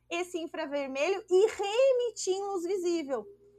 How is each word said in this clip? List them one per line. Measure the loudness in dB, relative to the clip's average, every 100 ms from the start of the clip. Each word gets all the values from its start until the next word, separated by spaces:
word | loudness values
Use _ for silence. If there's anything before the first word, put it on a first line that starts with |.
| -8
esse | -6 -4 -6
infravermelho | -8 -6 -4 -4 -4 -2 0 0 2
e | 4 4
reemitir | 2 -2 4 4 4 0 -4 -4
em | -2
luz | -2 -4
visível. | -2 -2 0 -2 -2 -6 -6 -18 _